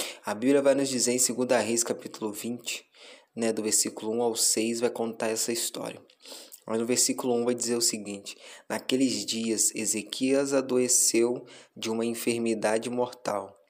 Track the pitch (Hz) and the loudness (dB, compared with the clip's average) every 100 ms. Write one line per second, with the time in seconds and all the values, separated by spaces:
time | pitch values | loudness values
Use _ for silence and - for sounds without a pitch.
0 | - - - 104 123 139 139 135 135 127 | -8 -8 -8 0 4 6 6 4 2 2
1 | 113 123 - 117 127 123 107 117 - 120 | 2 2 2 0 2 2 4 0 0 -4
2 | - - 110 104 113 120 - - - - | -8 -8 -8 -6 -6 -6 -8 -10 -12 -20
3 | - - _ 113 113 110 107 - - - | -20 -20 _ -2 0 0 0 0 0 -4
4 | 110 117 120 113 - - 113 117 120 - | -4 0 0 2 2 2 0 0 -2 0
5 | 113 113 113 110 - 117 - - 117 - | -4 -2 -2 -2 -2 -2 -4 -6 -10 -12
6 | - _ - - - - - 113 117 123 | -18 _ -20 -20 -18 -16 -4 -2 0 2
7 | - 131 127 120 120 120 117 120 - 110 | 2 0 0 2 2 0 -2 0 0 -2
8 | 101 98 - - - - - 110 - 131 | -6 -10 -12 -14 -18 -18 -8 -6 0 2
9 | 135 107 104 113 113 107 - 107 104 107 | 2 0 -4 -2 0 2 2 0 -2 -2
10 | - - 131 135 139 139 131 123 123 - | -4 -2 2 2 2 0 2 2 4 4
11 | - 117 120 131 - - - - 110 113 | 4 4 4 0 -8 -20 -20 -8 -4 -2
12 | 117 117 - 117 117 107 107 110 117 123 | -2 -2 -2 0 0 2 2 2 0 -2
13 | 120 - - 104 98 - | -2 -2 -4 -2 -4 -14